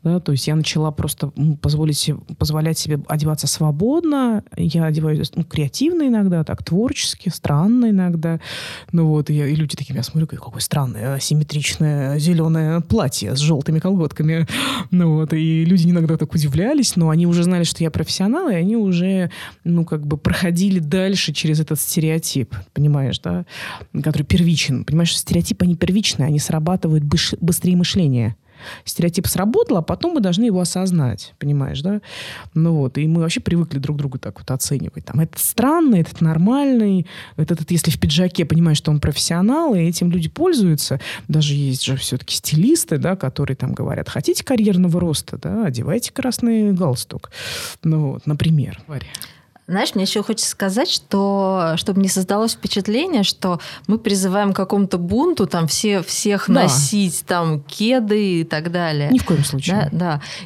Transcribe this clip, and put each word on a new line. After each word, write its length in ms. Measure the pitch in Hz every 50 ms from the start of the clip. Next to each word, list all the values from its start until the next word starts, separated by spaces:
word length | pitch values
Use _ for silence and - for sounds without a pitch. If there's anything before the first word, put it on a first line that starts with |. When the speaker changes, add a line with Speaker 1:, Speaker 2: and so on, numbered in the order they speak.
| -
Speaker 1:
да, 160 | 165 175 180
то 120 | 170 160
есть 140 | 139 123 - 151
я 80 | 151
начала 340 | 160 147 - - 160 156 156
просто, 400 | 147 - 160 147 - - 147 139 -
ну, 200 | 135 147 160 143
позволить 420 | 151 - 143 151 151 156 151 143 -
се-, 180 | - 156 147 - - - 156 -
позволять 400 | 156 147 151 156 156 160 160 -
себе 220 | - 151 151 143 - -
одеваться 380 | 151 151 151 156 151 - -
свободно. 960 | 139 - - 156 151 143 151 208 247 302 339 339 311 285 277 254 233 220 208 - - -
Я 280 | - 170 160 165 165 160
одеваюсь, 460 | 156 151 160 156 156 151 147 - - -
ну, 80 | 170 -
креативно 640 | - - 156 147 131 - - 269 330 359 320 294 262
иногда, 360 | 233 214 196 190 175 160 156
так, 180 | - - - -
творчески, 640 | - 165 196 233 269 277 - - - - - - 180
странно 600 | - - - - 143 147 180 214 240 254 240 220
иногда. 500 | 202 190 180 175 170 160 160 165 165 160 - - - - - - - - - -
Ну 140 | 170 170 160 156
вот, 220 | 151 151 147 -
и 40 | 151
я, 120 | 147 143 135
и 60 | 156
люди 200 | 156 156 139 -
такие 180 | - 135 - 131
меня 100 | - 127
смотрят, 260 | - - 156 160 -
говорят: 140 | - 131 -
«Какое 160 | 120 - 113
странное 520 | - - 147 147 135 120 113 110 110 135 139
асимметричное 1040 | 135 - - 147 151 147 - 147 147 135 - - - 160 151 147 143 135 139 143 151
зелёное 600 | 147 180 175 165 160 160 160 160 156 156 165 170
платье 520 | 165 - 220 226 147 139 - - 101 101 127
с 40 | 139
жёлтыми 400 | 151 160 160 135 - - 160 160
колготками». 680 | - 185 196 185 156 - - - 151 156 160 165 165 - 220 262 269 269 269 240 - -
Ну 220 | 180 180 170 160 151
вот, 160 | 156 156 147 160
и 300 | 156 160 160 160 160 165
люди 240 | 175 196 180 165 175
иногда 260 | 175 170 165 156 160 -
так 160 | 156 147 -
удивлялись, 640 | 160 147 143 131 165 196 254 311 285 226 - -
но 140 | 175 165 160
они 160 | 156 165 175
уже 160 | 175 170 175 170
знали, 200 | 180 180 175 165
что 180 | - - - 170
я 60 | 156
профессионал, 580 | - - 156 - - - 190 208 269 359 381 285
и 40 | 185
они 220 | 165 170 202 226
уже, 540 | 233 208 190 175 170 180 190 190 190 180 165 - - - - - _ -
ну, 200 | 170 170 170 165
как 220 | - 160 151 147
бы 120 | 143 151 143
проходили 600 | - - 170 - 185 170 175 170 196 202 190 180
дальше 520 | 156 147 190 185 185 196 196 185 - 160
через 280 | 143 - - 156 156 156
этот 200 | 156 - 156 -
стереотип, 720 | - - - 170 156 156 160 165 - - - 139 110 - - 95 - _ -
понимаешь, 440 | 139 147 147 147 139 135 120 117 -
да, 260 | - 170 175 180 170 - - - - - - - - - - 147 143
который 200 | 156 - 147 143
первичен. 600 | - 180 175 175 170 160 135 - 143 131 107 101
Понимаешь, 320 | - 151 165 170 165 -
стереотипы, 480 | - - - - 170 170 - 202 - 180
они 100 | 175 170
первичные, 500 | - 180 175 185 220 202 - - - 131 156
они 100 | 147 143
срабатывают 640 | - - 165 156 151 175 185 185 - 160 156 151 147
быш-, 320 | 147 185 160 - - - -
быстрее 360 | 165 165 170 - - 180 180
мышления. 600 | 175 175 - - 196 170 139 127 120 113 131 - _ _ _ _ - - - - - -
Стереотип 400 | - - - 170 175 170 196 -
сработал, 500 | - - 180 190 220 302 440 480 - 240
а 60 | 170
потом 320 | 156 - 170 - - 349 339
мы 60 | 277
должны 240 | 196 180 170 196 247
его 160 | 233 180 180
осознать, 760 | 175 - - 180 190 190 180 160 135 123 - - - - _ -
понимаешь, 440 | 147 143 147 139 135 143 139 135
да? 180 | 151 190 208 208 - - - - - - - - - - -
Ну 200 | 160 165 170 165
вот, 240 | 147 135 127 - 143
и 80 | 156
мы 140 | 160 165 170
вообще 200 | 160 165 - 254
привыкли 380 | - - 170 170 165 170 151 139
друг 200 | 135 147 147 143
друга 200 | 143 131 135 127
так 200 | - 104 - -
вот 100 | - -
оценивать. 540 | 131 127 - - 143 127 82 - - - -
Там, 160 | - - 156
«Этот 200 | 165 - - -
странный, 600 | - - - - 240 277 320 349 320 269 214 170
этот 220 | 160 - - -
нормальный, 840 | 165 160 160 160 180 220 262 285 285 269 254 226 214 202 190 180 165 - - - - - -
этот, 220 | - 156 - 170 156
этот, 100 | 151 -
если 180 | 175 160 - 165
в 100 | 120 -
пиджаке, 460 | 190 156 143 175 185 175 - 180 160
понимаешь, 320 | 139 156 165 170 160 151 147
что 120 | - 156
он 100 | 151 143
профессионал, 720 | - 156 143 - - - 170 175 190 226 277 320 339 294 208
и 60 | 175
этим 300 | 165 175 170 - 185 175
люди 200 | 170 180 160 156
пользуются». 720 | - 247 339 370 330 240 190 170 156 143 - - 131 - - - - - - -
Даже 260 | 147 156 147 147 143
есть 300 | 143 139 135 131 131 -
же 120 | 131 135
всё-таки 380 | 135 - - 131 123 - - -
стилисты, 640 | - - - 151 156 196 277 330 - - - 165 131
да, 180 | 127 170 190
которые 400 | 185 - 131 - - 139 135 135
там 180 | - 127 - 123
говорят: 340 | - - - - - - -
«Хотите 340 | - - - 349 359 - -
карьерного 560 | - 262 214 208 214 185 180 185 175 160 180
роста, 380 | 180 165 139 - - - - -
да, 240 | - 85 196 226 220
одевайте 460 | 151 120 120 - - 190 240 - -
красный 600 | - 277 254 254 220 - 240 233 226 220 208 202
галстук». 580 | 190 175 185 135 120 - - - - - - - - - - - - - - - - - -
Ну 280 | 160 156 156 147 135
вот, 140 | - - -
например. 540 | 151 147 143 - 160 160 147 - 98 92 - - - 147 127 - - - - - - - - _ _ _ - _ -
Speaker 2:
Знаешь, 260 | 180 202 262 - -
мне 80 | 196 190
ещё 180 | - - 214
хочется 280 | 202 - 214 - - -
сказать, 380 | - - 196 190 185 240 339 370
что, 840 | - - - - - 196 196 202 196 196 196 190 190 185 165 165 160
чтобы 240 | 165 - 214 185 196
не 60 | 196 185
создалось 440 | - 190 185 - 202 208 226 226 -
впечатление, 720 | - - 190 - 202 190 208 214 262 339 381 320 214 190
что 340 | - - - 190 185 175 165 - - - - - -
мы 100 | 214 220
призываем 540 | - 214 202 185 190 185 185 208 208 196
к 40 | 185
какому-то 400 | - 190 - 208 202 202 196 190 175
бунту, 480 | 175 175 208 247 330 359 311 - 196 -
там, 180 | 190 175 165
все, 360 | 147 - - - 208 202 185
всех 440 | - - - - - 208 202 190 - 190
Speaker 1:
Да. 60 | 233 269
Speaker 2:
носить, 600 | 196 147 127 143 143 - 208 202 196 175 - - -
там, 340 | - 180 175 165 160 156 143
кеды 800 | 143 - - - 208 233 262 254 220 202 208 214 208 190 175 165
и 20 | 165
так 260 | 165 160 151 160 175
далее. 380 | 175 175 175 160 151 143 143 151
Speaker 1:
Ни 80 | 254 254
в 60 | -
коем 200 | - 165 147 143
случае. 440 | - 143 135 - 175 190 214 185 143
Speaker 2:
Да, 60 | - 160
да. 220 | 180 170 151 139 - - - - 185